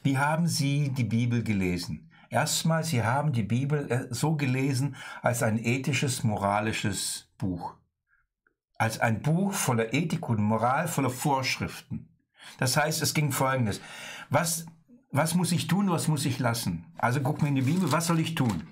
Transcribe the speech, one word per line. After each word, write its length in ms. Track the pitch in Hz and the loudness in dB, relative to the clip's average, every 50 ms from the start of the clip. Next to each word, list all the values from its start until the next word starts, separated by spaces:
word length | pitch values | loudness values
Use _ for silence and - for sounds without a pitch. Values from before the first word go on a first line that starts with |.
Wie 160 | - 139 135 | 2 2 2
haben 300 | 131 143 151 160 160 175 | 2 2 2 2 2 2
Sie 420 | 160 120 - 143 139 143 143 147 131 123 | 0 0 0 0 2 2 2 0 0 0
die 100 | 123 120 | 0 0
Bibel 400 | 98 110 113 123 120 120 120 104 | 2 2 2 2 2 2 0 0
gelesen? 680 | 104 107 98 92 90 90 87 - - - - - - - - - _ | 0 0 2 2 0 0 -2 -4 -6 -8 -10 -10 -20 -20 -20 -14 _
Erstmal, 540 | - 117 151 160 - - - 165 160 160 156 | 0 0 0 2 -2 0 2 2 2 2 0
Sie 200 | - 135 120 107 | 0 0 0 2
haben 300 | 113 123 143 147 156 127 | 2 0 2 0 0 0
die 100 | 117 101 | 0 0
Bibel, 480 | 95 117 123 143 139 151 147 143 - | 0 0 0 2 0 0 -2 0 0
äh, 160 | 117 127 - - | -2 -2 -2 -4
so 240 | 123 120 151 151 165 | -4 -2 0 0 0
gelesen 600 | 147 - 127 127 131 135 143 135 120 135 147 - - - - - - | 0 0 0 0 2 0 0 0 0 -2 -2 -4 -8 -14 -14 -14 -2
als 220 | - 127 120 - 127 | 0 0 0 2 2
ein 140 | 110 107 | 0 0
ethisches, 680 | 113 - 117 123 131 131 - 123 - 151 131 - - - | 0 0 0 0 0 0 -2 0 0 0 -2 -2 0 0
moralisches 1080 | 110 104 98 98 101 101 104 107 107 104 - - 107 95 - - - - - - _ _ | 0 0 2 0 2 2 2 0 0 -2 -2 -2 -2 -2 -2 -4 -6 -6 -8 -12 _ _
Buch. 380 | _ 107 95 87 82 - - - _ _ _ _ _ _ _ _ _ _ _ _ _ _ _ _ _ _ _ _ | _ -4 -4 -4 -4 -6 -10 -12 _ _ _ _ _ _ _ _ _ _ _ _ _ _ _ _ _ _ _ _
Als 220 | _ 107 113 - - | _ -2 -2 0 2
ein 220 | - 117 113 101 | 2 2 2 0
Buch 320 | - 147 160 175 202 196 - | 0 0 2 2 2 0 0
voller 400 | - - - 123 113 117 113 - | 0 0 0 2 0 0 0 0
Ethik 360 | 143 180 160 - 165 - - | -2 0 0 -2 -4 -2 -2
und 120 | 120 104 | 0 2
Moral, 460 | 104 107 110 110 113 120 131 147 - | 2 2 2 2 2 2 2 2 0
voller 220 | - - - 135 131 | -2 0 0 0 0
Vorschriften. 1000 | 127 - - 147 139 139 127 - - - 98 80 - - - _ - - - - _ _ _ _ _ _ - - - - | -2 0 0 2 2 2 0 -2 -2 -2 -4 -6 -6 -12 -12 _ -10 -10 -10 -14 _ _ _ _ _ _ -20 -20 -6 -2
Das 180 | 131 127 - | -2 0 2
heißt, 240 | 151 147 160 156 - | 2 2 0 0 -2
es 120 | 147 123 - | -2 0 0
ging 180 | 160 151 139 | 0 0 0
Folgendes. 500 | 123 - 135 131 135 131 117 104 92 - - - - - - - - - - - | 0 0 2 2 2 2 0 0 -2 -4 -8 -14 -16 -16 -14 -14 -14 -16 -8 0
Was, 360 | 127 147 170 165 - - - - - - _ _ - - _ _ | 0 0 2 2 -4 -4 -6 -12 -18 -20 _ _ -20 -20 _ _
was 240 | - 135 156 160 - | 0 0 0 2 2
muss 160 | 180 175 - | 0 2 2
ich 160 | 175 135 - | 0 0 2
tun, 220 | - 170 196 202 190 | 2 2 2 2 2
was 180 | 170 143 - | 0 0 0
muss 180 | 160 156 131 - | 0 0 0 0
ich 140 | 117 - - | -2 -2 0
lassen? 460 | 131 117 117 - - 107 85 80 - - - | 0 0 0 0 -2 -4 -4 -4 -8 -14 -6
Also 240 | - - 120 120 147 | -2 0 0 0 0
guck 200 | 131 143 151 - | 0 -2 0 0
mir 80 | 156 143 | 0 2
in 60 | 139 | 2
die 60 | 135 | 2
Bibel, 300 | 127 127 160 185 190 139 | 2 2 2 2 2 2
was 160 | 139 156 165 | 2 0 2
soll 120 | - 170 160 | 2 2 2
ich 160 | 160 165 - | 2 0 0
tun? 320 | - 135 117 95 80 - - | 0 0 0 0 -2 -6 -12